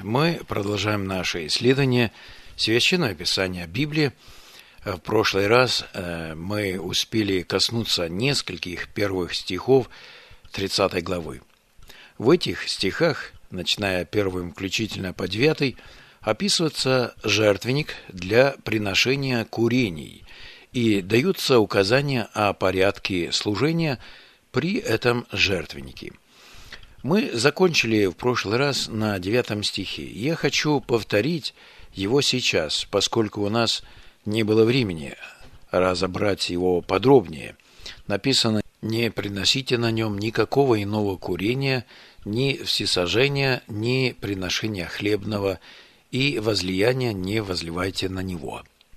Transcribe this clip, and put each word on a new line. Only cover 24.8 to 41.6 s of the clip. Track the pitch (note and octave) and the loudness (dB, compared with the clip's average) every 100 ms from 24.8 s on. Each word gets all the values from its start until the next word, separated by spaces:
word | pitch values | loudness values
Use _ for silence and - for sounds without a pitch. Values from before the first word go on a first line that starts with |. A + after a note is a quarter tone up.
| - A2+ B2 A#2+ A#2+ | -2 0 2 0 -2
жертвеннике. | G2+ G2 F#2 D2+ C#2+ C2+ - - - _ - - - - - - - | 0 0 0 -4 -12 -14 -14 -14 -16 _ -20 -20 -20 -18 -18 -18 -10
Мы | B2 G3 - | 0 0 0
закончили | A#2+ B2+ - F#3 D3 A#2 G#2+ G2 | 2 2 4 4 4 2 2 2
в | |
прошлый | - B2 A#2 G2 A#2 | 0 0 0 0 0
раз | C#3+ B2+ - | 0 -2 -4
на | G#2+ A2 G2+ | -2 -2 -2
девятом | F2+ B2 - G#2 | 0 0 0 -2
стихе. | F#2+ - F#2 - C2+ | -4 -4 -8 -8 -10
Я | A#1+ B2+ D#3+ | -6 -4 0
хочу | D3 - D#3 C#3+ | 0 0 2 0
повторить | - A#2 G2 G#2 B2 E3+ - - - - - | 2 -2 2 0 2 -2 -6 -12 -20 -20 -14
его | - F#2+ C#3 | -6 0 2
сейчас, | C3+ B2+ - F#2+ D2+ - - | 2 0 2 0 0 -2 -2
поскольку | G2+ - A#2 G#2+ - | 0 0 2 0 -2
у | G2+ | -2
нас | A2+ A2+ - - - - - - | 0 0 -2 -6 -20 -20 -12 -4
не | G#2+ | 0
было | G#2+ A2 | 4 6
времени | A2 C3+ G#2+ E2 C2+ - - - - - - | 6 4 0 -2 -8 -12 -18 -20 -20 -20 -2
разобрать | F#2 F#2 F2+ F#2 F#2 G#2 F#2+ - | 2 2 2 -2 0 -2 0 -2
его | F2 F2+ F2+ | 0 2 2
подробнее. | - F#2+ A#2+ C#3 E2+ C#2 - - _ - - - - | 0 2 6 6 6 -4 -14 -16 _ -20 -18 -12 -4
Написано: | G2+ C3+ C3 A#2 G#2+ - _ | -2 0 2 2 0 -2 _
«Не | A2 A2+ A#2 | -4 -2 -2
приносите | - G2+ G2 F#2+ C3+ C3 B2 | -2 -6 -2 0 0 0 0
на | A#2 | 2
нем | A2+ A2 G2+ | 0 -2 -2
никакого | G#2+ A2+ G#2+ C#3 C#3 A2 | -2 0 2 4 4 4
иного | G2+ G#2+ G2+ F#2 | 2 0 0 -2
курения, | - F2 G2 B2+ | -4 -2 -2 0